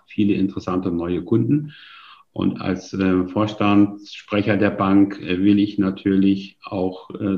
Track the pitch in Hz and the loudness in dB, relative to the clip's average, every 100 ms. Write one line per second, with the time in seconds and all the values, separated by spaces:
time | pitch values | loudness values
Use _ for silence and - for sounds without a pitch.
0 | - - 104 95 95 - - 92 95 85 | -8 0 0 2 -2 -4 -4 -4 -2 -4
1 | 87 87 82 113 117 147 147 - - - | -2 -4 0 0 2 0 -2 -14 -20 -20
2 | - - _ - 95 95 - 92 - 98 | -20 -20 _ -4 -4 -2 -4 -6 -6 -2
3 | 95 92 90 104 107 - 104 101 101 - | 0 2 0 -2 -4 0 2 4 2 0
4 | - - - 104 104 98 101 - 95 98 | -16 -20 -4 -2 0 0 0 0 2 4
5 | 98 - - 90 101 101 104 - 95 95 | 4 0 -4 0 4 4 2 0 -2 -2
6 | 98 95 98 98 - _ - 98 92 92 | 0 2 2 0 -4 _ -8 -4 -4 -6
7 | - - 101 | -12 -6 -4